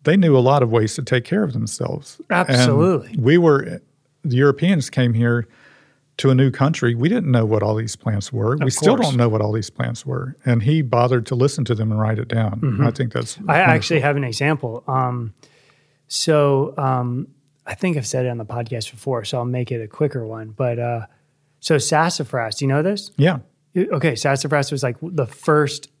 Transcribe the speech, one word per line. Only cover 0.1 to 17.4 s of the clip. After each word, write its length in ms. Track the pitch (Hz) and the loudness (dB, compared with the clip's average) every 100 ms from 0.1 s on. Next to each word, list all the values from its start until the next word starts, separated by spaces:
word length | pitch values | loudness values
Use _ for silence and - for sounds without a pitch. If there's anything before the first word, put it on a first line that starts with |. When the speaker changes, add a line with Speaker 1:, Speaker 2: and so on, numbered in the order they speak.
| 185 | 4
Speaker 1:
knew 180 | 170 135 | 6 6
a 20 | |
lot 220 | 123 143 | 6 4
of 80 | 123 | 4
ways 240 | 117 110 - | 2 0 -2
to 80 | |
take 200 | 127 127 | -2 -2
care 200 | 117 185 | 0 -2
of 100 | 190 | -2
themselves. 640 | 117 110 - - - - - - | -2 -6 -6 -6 -6 -10 -20 -4
And 200 | 175 180 | 0 2
Speaker 2:
Absolutely. 640 | 127 127 143 175 165 - - | 4 4 4 4 2 -2 -2
Speaker 1:
we 200 | 117 170 | 4 6
were, 420 | 170 143 - 87 _ _ _ _ | 6 4 0 -12 _ _ _ _
the 120 | 156 123 | -2 2
Europeans 540 | 143 139 175 190 123 | 4 4 2 0 0
came 240 | - 123 | 0 2
here 340 | 113 120 120 110 _ _ _ _ _ _ - | 2 2 0 -2 _ _ _ _ _ _ -2
to 140 | 135 | 2
a 40 | 127 | 4
new 160 | 135 | 4
country. 440 | 123 139 165 120 120 | 2 0 2 0 0
We 120 | 147 | 0
didn't 240 | 240 165 | 0 2
know 140 | 123 110 | 2 2
what 180 | 107 | 0
all 120 | 101 110 | 0 -2
these 200 | 113 - | -4 -6
plants 380 | - 104 98 | -4 -4 -4
were. 220 | 113 107 139 | -4 -2 0
Speaker 2:
Of 40 | |
Speaker 1:
We 100 | 139 | -2
still 240 | - 151 262 | 0 2 2
Speaker 2:
course. 100 | 170 | 2
Speaker 1:
don't 100 | 131 | 2
know 120 | 120 | 2
what 100 | 110 | 2
all 120 | 107 | -2
these 160 | 107 104 | -2 -6
plants 360 | - 120 117 - | -6 -6 -6 -8
were. 300 | 127 131 - - | -8 -8 -8 0
And 180 | 117 | 2
he 180 | 107 160 | 2 2
bothered 440 | 135 120 120 123 110 | 2 2 2 2 -2
to 80 | 120 | 0
listen 280 | 135 - 113 | 0 0 -2
to 100 | 110 | -2
them 160 | 110 | 0
and 80 | 107 | 0
write 180 | 107 110 | 0 -2
it 80 | - | -2
down. 320 | 117 110 104 | 0 0 -2
Speaker 2:
Mm-hmm. 260 | 139 101 120 | -2 2 0
Speaker 1:
I 40 | |
think 220 | 113 123 | 0 -4
that's 240 | 123 117 - - | -4 -6 -10 0
Speaker 2:
I 120 | 151 | 2
actually 380 | 180 160 - 160 | 4 4 2 0
Speaker 1:
wonderful. 100 | 139 | 0
Speaker 2:
have 80 | 143 | -2
an 60 | 135 | -4
example. 580 | 110 139 151 123 110 - | -2 -2 -2 -4 -10 -6
Um, 460 | 131 127 123 113 - _ _ _ _ _ _ _ | -2 -2 -4 -8 -12 _ _ _ _ _ _ _
so, 640 | - - 151 143 139 139 - | -6 2 4 4 2 0 -2
um, 500 | 139 127 123 123 - _ | -2 0 -2 -4 -8 _